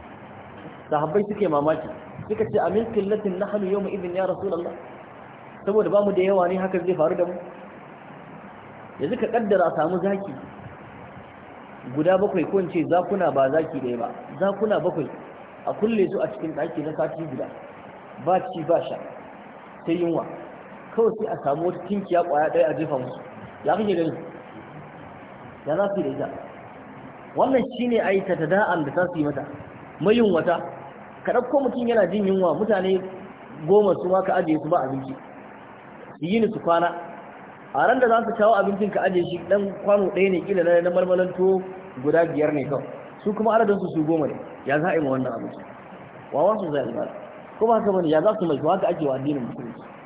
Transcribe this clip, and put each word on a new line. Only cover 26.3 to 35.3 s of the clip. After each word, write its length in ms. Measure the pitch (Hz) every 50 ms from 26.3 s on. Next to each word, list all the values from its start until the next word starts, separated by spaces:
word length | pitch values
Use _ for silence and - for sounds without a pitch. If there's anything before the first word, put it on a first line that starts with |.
| - - - - - - - - - - - - - - - - - - - - -
Wannan 280 | - 208 269 269 254 - - - -
shi 80 | 240 240
ne 100 | 233 214
a 100 | 175 180
yi 100 | 196 190 185
ta 100 | - 175
tada'an 480 | 151 160 151 185 202 214 - 180 170 147
da 80 | 143 131
za 120 | 170 180 170
su 60 | - 160
yi 60 | 147
mata. 200 | 147 139 135 131 - - - - - - - - - - -
Mayunwata, 600 | 151 196 220 240 226 208 175 160 151 175 165 - - - - - - - - - - - - - -
ka 80 | -
ɗauko 280 | - 247 240 - 294 277
mutum 260 | 269 240 - 247 240 233
yana 180 | 233 226 196 170
jin 160 | 202 214 202
yunwa, 280 | 190 190 190 185 170 147
mutane 460 | 160 214 - 214 185 185 190 190 185 185 - - - - - - - - - - 147 156
goma 280 | 156 196 214 214 190 170 -
su 60 | - 180
ma 140 | 185 190
ka 120 | 185 190 -
ajiye 240 | 185 180 156 156 151
su 60 | 151 156
ba 120 | 175 170 131
abinci. 300 | 127 139 135 135 - - - - -